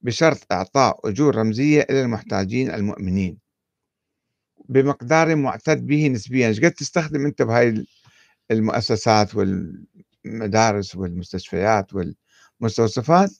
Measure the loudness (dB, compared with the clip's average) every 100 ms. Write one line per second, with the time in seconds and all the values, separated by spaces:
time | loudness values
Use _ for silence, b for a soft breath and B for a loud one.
0 | -4 2 2 2 _ -4 -2 2 2 2
1 | -6 0 0 2 -2 0 2 2 2 0
2 | -2 -6 -6 -6 -4 -4 -4 -4 -6 -6
3 | -4 -2 -4 -8 _ _ _ _ _ _
4 | _ _ _ _ _ _ -2 0 2 -2
5 | 0 2 2 2 -2 -4 -2 -2 0 0
6 | 0 -2 -2 0 2 2 0 0 -6 -4
7 | -4 -4 -4 -2 2 4 2 0 -6 b
8 | b b b b _ 0 0 -2 -2 -2
9 | 4 4 4 0 0 -2 -6 -14 -20 _
10 | _ _ -14 -8 -2 2 2 2 -4 -8
11 | -8 -8 -8 -10 -6 -2 2 2 0 -6
12 | -8 -10 _ _ _ _ -4 0 0 0
13 | 2 4 4